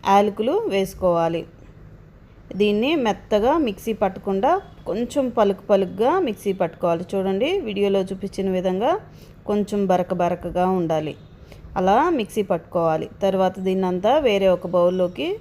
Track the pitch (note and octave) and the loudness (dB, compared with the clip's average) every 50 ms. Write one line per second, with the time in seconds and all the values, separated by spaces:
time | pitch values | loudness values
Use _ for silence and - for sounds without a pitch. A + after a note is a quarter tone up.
0 | - G3 G3 G3+ G#3 G#3 G3 G#3 A3 A#3+ D#4+ G#4 A4+ F#4+ G3 G3 F#3+ F#3 - - | 2 4 4 4 4 2 -2 -2 -2 0 0 0 -2 0 0 -2 -2 -2 -6 -2
1 | F#3 F3+ F3 E3 E3 E3 E3 E3 - - - - - - - - - - - - | 0 0 2 2 0 0 -2 -4 -8 -10 -16 -20 -20 -20 -20 -20 -20 -20 -20 -20
2 | - - - - - - - - - - - F#3+ G#3 G#3 G#3 G#3 A3+ C#4 E4+ D#4+ | -20 -20 -20 -20 -20 -20 -20 -20 -18 -12 -2 0 0 2 2 2 0 0 0 0
3 | B3 G#3+ F#3+ F#3+ - - G#3+ G#3 G3+ B3 D4+ E4+ D4+ A#3 G3 - - A#3 A3 - | 0 0 -2 -4 -4 -2 0 2 2 2 2 2 0 -2 -4 -6 -6 -6 -2 -2
4 | G#3+ F#3+ F#3+ G3 - - F#3+ G3 G3+ C4+ F4 G4+ G4 - - - - - E3 G#3+ | -2 -2 -2 -4 -4 -2 -2 0 2 2 2 0 -2 -8 -20 -14 -8 -6 -4 -4
5 | A#3+ A#3+ - C#4+ C4 B3 A#3 A#3+ G#3+ G3+ G3 F#3+ - - G#3 F#3+ G3 F3+ F3+ F#3+ | -4 -2 -2 -2 -2 0 0 2 2 2 2 -2 0 2 2 2 2 0 -2 0
6 | A3 C4 E4 F#4+ F#4 B3+ G#3 - - G3+ F#3+ F#3+ F#3 E3 - - - F3 E3+ E3 | 2 2 2 2 0 -2 -4 -4 -4 -4 -2 -2 -2 -4 -4 -4 -2 -2 -2 -2
7 | F#3 - - G3 F#3 G3 F#3+ G3 A#3 D4+ F#4 G4+ D#4+ A3 G3+ G3+ G3+ G3+ G3 G3 | -4 -4 -4 -2 -2 0 0 0 0 0 0 -2 -4 -4 -2 0 0 2 2 0
8 | F#3+ F#3+ G3 F#3+ - G3 - - F#3+ F#3+ F#3 F#3 F3+ F#3+ F#3 F#3+ A3 C#4 F4 G#4+ | 0 -2 -6 -8 -8 -8 -6 -4 -2 0 0 0 0 0 -2 0 0 0 0 -2
9 | - - - - - - - - - - G#3 G#3 G3+ F#3 G#3 G#3 G3 F#3+ F#3 F3+ | -4 -12 -20 -20 -20 -20 -20 -16 -6 -2 -2 -2 0 -2 -2 -2 2 2 2 2
10 | F3+ - F#3+ F3 F3 F3 F3 E3+ - F3 E3 F3+ F3+ F#3 F#3 F#3 F3 D#3 D#3+ D#3 | 2 -2 -2 -2 0 -2 -2 -4 -6 -6 -2 0 0 2 2 0 0 0 0 -2
11 | D#3 D3+ C#3+ - - - - - - - - - - - - - F#3 F#3 G3 A#3+ | -2 -4 -10 -12 -18 -20 -20 -20 -20 -20 -20 -20 -20 -8 -4 -2 2 4 4 4
12 | D4+ F4+ E4+ C4+ G#3+ - - A3 G3+ F#3+ F#3+ E3 - - - F3+ E3 E3 D#3+ D#3+ | 4 2 0 0 -2 -4 -2 -4 -2 0 -2 -4 -4 -4 -2 0 0 2 0 0
13 | E3 - - - - G3 F#3+ F#3+ F#3+ F#3 F#3 G3 F#3 F#3+ F#3 F#3+ F#3+ F#3 F3+ F3+ | -4 -6 -8 -2 0 0 2 2 2 0 0 -2 -2 -2 0 0 0 0 -2 0
14 | F3+ G#3+ B3+ D#4 D4 B3 G3+ G3 F#3+ F#3+ F3+ F3 - F3 E3+ F3+ F3 F3 F3+ F#3 | 2 2 2 4 4 2 2 4 4 4 2 2 -2 -2 2 2 2 4 2 2
15 | F3+ F3 F3+ - C#4 E4+ G4+ A4 | -2 -2 -2 -4 -6 -6 -6 -6